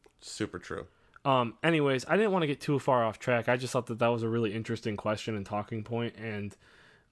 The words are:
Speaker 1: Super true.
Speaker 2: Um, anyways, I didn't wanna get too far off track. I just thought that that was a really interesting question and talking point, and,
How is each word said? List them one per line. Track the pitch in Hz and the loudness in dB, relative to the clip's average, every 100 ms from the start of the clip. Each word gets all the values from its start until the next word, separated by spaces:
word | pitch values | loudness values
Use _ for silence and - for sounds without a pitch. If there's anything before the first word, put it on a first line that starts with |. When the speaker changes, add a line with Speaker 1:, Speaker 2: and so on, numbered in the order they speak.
| - _ | -20 _
Speaker 1:
Super | - - 107 90 | -14 -6 -6 -6
true. | - 85 - _ _ - 143 | -10 -10 -10 _ _ -6 2
Speaker 2:
Um, | 131 120 - | 2 2 0
anyways, | 156 165 143 131 - | 2 4 4 2 2
I | 175 | 2
didn't | 214 | 4
wanna | 185 156 | 2 0
get | 139 | -2
too | - 143 | 0 0
far | - 127 113 | 4 4 4
off | 101 | 0
track. | - 120 113 | 0 2 2
I | 127 | 0
just | 131 | 0
thought | 131 117 | -2 -2
that | 113 | 0
that | 117 | 2
was | 120 | 2
a | 113 | 2
really | 117 113 | 0 0
interesting | 110 110 113 120 101 | -2 -4 -4 -4 -4
question | 107 107 - 107 | -2 -2 -2 -4
and | 95 | -4
talking | 104 104 113 107 | -4 -4 -6 -4
point, | 117 117 - | -4 -4 -6
and, | 110 104 101 - _ - - - _ | -8 -6 -6 -10 _ -20 -20 -20 _